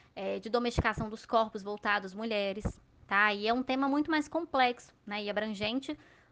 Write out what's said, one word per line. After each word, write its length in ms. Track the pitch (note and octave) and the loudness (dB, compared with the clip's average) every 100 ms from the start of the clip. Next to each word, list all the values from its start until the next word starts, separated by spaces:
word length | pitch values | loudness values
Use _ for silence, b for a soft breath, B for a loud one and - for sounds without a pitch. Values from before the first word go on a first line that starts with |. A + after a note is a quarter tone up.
| b - | b -8
é, 220 | G3 G3 | -4 -4
de 100 | A3 | 0
domesticação 600 | A#3 A#3+ - A3+ G#3 G#3+ | 0 0 0 0 0 -4
dos 160 | A3 - | -8 0
corpos 360 | A3+ A3 G#3+ | 2 2 -4
voltados 500 | G3+ G#3 A3 G#3 F#3+ | -8 -4 0 0 -2
às 20 | |
mulheres, 500 | G3 A3+ G#3 G3 G3 - - _ _ - | -6 -2 0 -2 -2 -6 -8 _ _ 0
tá? 280 | G3+ G#3 | 4 4
E 120 | G3+ G#3+ | 2 2
é 60 | |
um 100 | B3 | 2
tema 260 | B3+ C4 C4+ | 2 2 2
muito 220 | C#4+ D4+ | 2 2
mais 160 | D#4 D4 | 0 0
complexo, 680 | E4 E4+ C4+ B3 B3+ - _ - | -4 0 4 4 2 -10 _ -10
né, 160 | G#3 | -6
e 60 | G#3 | -2
abrangente 720 | G3+ G#3+ G3+ G#3 B3+ C#4 D4+ b b b | -2 -2 -2 -2 -2 -4 -10 b b b